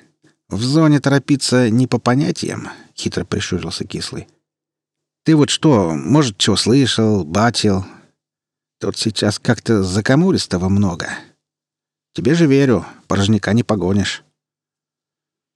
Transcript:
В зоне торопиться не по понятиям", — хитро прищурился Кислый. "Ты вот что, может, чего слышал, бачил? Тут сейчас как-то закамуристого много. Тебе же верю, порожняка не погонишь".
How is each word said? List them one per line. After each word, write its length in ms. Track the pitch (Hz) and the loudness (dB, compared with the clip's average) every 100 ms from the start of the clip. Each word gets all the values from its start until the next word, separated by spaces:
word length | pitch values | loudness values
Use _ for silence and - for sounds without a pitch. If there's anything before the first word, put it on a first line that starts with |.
| _ _ _ _ - | _ _ _ _ -10
В 140 | 95 | -6
зоне 380 | 123 156 156 147 | 0 2 4 2
торопиться 720 | 135 139 - 135 - 127 120 | 2 0 0 -2 2 2 2
не 160 | 117 127 | 2 0
по 100 | 120 | 0
понятиям", — 720 | 120 131 175 - - - - - - - | 0 0 0 -4 -6 -8 -12 -18 -20 -10
хитро 300 | - 90 85 | -8 -6 -6
прищурился 580 | 95 - 90 85 - | -6 -4 -6 -6 -10
Кислый. 440 | 104 - - 117 - _ _ _ _ _ _ _ _ _ | -10 -10 -10 -12 -16 _ _ _ _ _ _ _ _ _
"Ты 120 | - 156 | 2 4
вот 140 | 131 | 2
что, 460 | - 156 117 85 78 | 2 4 4 2 -2
может, 420 | 71 147 131 98 | 2 2 2 -2
чего 180 | - 95 | 0 0
слышал, 680 | 101 135 127 - 110 104 78 | 2 2 2 0 0 0 -2
бачил? 580 | 90 117 - 107 95 95 - _ _ _ _ _ _ _ - | 0 0 0 -2 -2 -4 -16 _ _ _ _ _ _ _ -10
Тут 160 | 98 - | -8 -4
сейчас 420 | 113 - 104 - | -6 -2 -2 -2
как-то 420 | - 113 - 110 | -2 -2 0 0
закамуристого 880 | 95 98 104 139 190 127 - 90 92 | 2 -2 2 2 2 0 -2 -2 0
много. 400 | 98 98 85 - - - _ _ _ _ _ _ _ _ | 0 0 -4 -10 -10 -16 _ _ _ _ _ _ _ _
Тебе 220 | - 107 170 | -4 0 2
же 100 | 156 | 4
верю, 400 | 139 135 98 - - - | 4 4 0 -2 -18 -6
порожняка 460 | 95 98 107 - | -2 2 0 2
не 100 | 113 | 0
погонишь". 600 | - 107 87 101 92 - _ _ _ _ _ _ _ _ _ _ _ _ _ | 0 -2 0 0 -2 -6 _ _ _ _ _ _ _ _ _ _ _ _ _